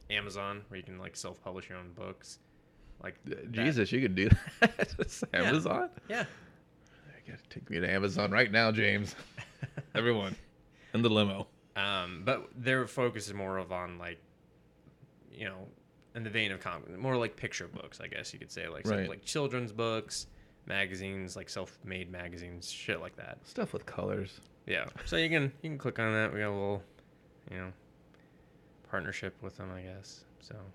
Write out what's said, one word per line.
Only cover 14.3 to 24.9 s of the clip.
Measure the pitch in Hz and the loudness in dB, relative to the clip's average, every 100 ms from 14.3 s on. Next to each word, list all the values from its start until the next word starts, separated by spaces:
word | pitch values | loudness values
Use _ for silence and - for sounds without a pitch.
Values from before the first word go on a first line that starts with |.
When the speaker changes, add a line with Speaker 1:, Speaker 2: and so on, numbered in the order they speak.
| _ - - - - - - - - - | _ -20 -20 -20 -20 -20 -20 -20 -20 -20
Speaker 1:
you | 71 101 | -8 -8
know, | 95 98 - - - - 120 | -8 -14 -18 -20 -20 -14 -8
in | |
the | 110 | 0
vein | 110 107 | 2 2
of | 95 | 0
comic, | 95 85 - 92 | -4 -6 -8 -4
more | 131 127 | 2 2
like | 113 - | 2 -2
picture | 113 - 87 | -6 -6 -8
books, | - - - | -12 -14 -12
I | - | -8
guess | - - | -8 -8
you | - | -12
could | - | -12
say, | 92 85 | -8 -8
like, | 78 110 | -4 0
Speaker 2:
Right. | 101 92 | 0 0
Speaker 1:
like | - | -4
children's | - 156 139 123 120 | -4 0 0 0 -4
books, | 107 113 113 - - - - - - - | -2 0 0 -4 -8 -8 -16 -20 -20 -2
magazines, | 98 98 92 95 98 92 92 | 0 0 -2 -6 -6 -6 -8
like | - | -8
self-made | - 92 - - 92 90 | -8 -8 -10 -8 -8 -6
magazines, | 90 87 87 87 87 - | -8 -8 -10 -10 -10 -10
shit | - - 85 | -8 -4 -4
like | - - | -4 -10
that. | - - - | -12 -14 -10
Speaker 2:
Stuff | - 214 | -6 -4
with | - - | -4 -6
colors. | - 98 98 95 - - - - | -6 -2 -2 -4 -10 -20 -16 -4
Speaker 1:
Yeah. | 87 - | -2 -2